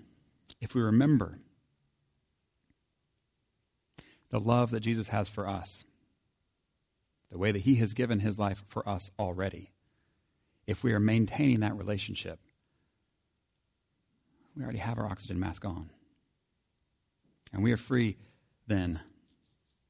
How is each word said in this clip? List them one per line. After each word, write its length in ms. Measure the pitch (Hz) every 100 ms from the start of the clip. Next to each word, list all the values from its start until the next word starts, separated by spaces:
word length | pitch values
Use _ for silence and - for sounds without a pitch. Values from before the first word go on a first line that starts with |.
| - _ _ _ - -
if 140 | 110
we 60 | 127
remember 580 | 110 113 147 135 85 - - _ _ _ _ _ _ _ _ _ _ _ _ _ _ _ _ _ _ _ _ _ _ _ _ - - _ -
the 80 | 117
love 320 | 107 120 120
that 100 | 113
Jesus 280 | 113 113 104
has 200 | 104 101
for 200 | - 98
us, 340 | 98 - - - _ _ _ _ _ _ _ _ _ _ _ _ _ -
the 80 | 95
way 120 | 104
that 100 | 101
he 140 | 131 123
has 160 | 107
given 280 | 107 120 104
his 180 | 107 104
life 240 | 101 95 -
for 200 | - 104
us 220 | 92 - -
already, 540 | 92 90 95 90 - _ _ _ _ _ _ _ _ _ -
if 180 | -
we 80 | 123
are 80 | 104
maintaining 600 | 107 113 104 - 143 113
that 160 | 104 104
relationship, 600 | 101 101 107 98 - 80 _ _ _ _ _ _ _ _ _ _ _ _ _ _ _ _ _ _ _ _ _ 147
we 60 |
already 160 | 120 98
have 200 | 107 117
our 80 | 107
oxygen 340 | 95 - 87
mask 240 | 92 85
on. 260 | 98 85 80 _ _ _ _ _ _ _ _ _ _ _ _ _ _ _ -
And 100 | 98
we 80 | 113
are 60 | 110
free 380 | - 123 110 - - _ _ _ -
then 340 | 98 87 82 - _ _ _ _ _ _ _